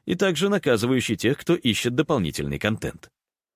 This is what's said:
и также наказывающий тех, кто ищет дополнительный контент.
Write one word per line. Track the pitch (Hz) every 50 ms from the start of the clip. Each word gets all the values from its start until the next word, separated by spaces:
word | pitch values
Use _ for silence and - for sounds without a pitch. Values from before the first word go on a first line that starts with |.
| _
и | - 185
также | 175 208 190 170 143 190 202
наказывающий | 208 190 - 143 120 101 113 123 131 127 - - 110
тех, | - - 107 -
кто | - - - 175
ищет | 175 - 120 98 - - 120 123
дополнительный | 135 151 - 156 123 87 73 - - 71 71 71 71
контент. | - 104 110 - - 73 - - - - _ _ _ _ _ _ _ _ _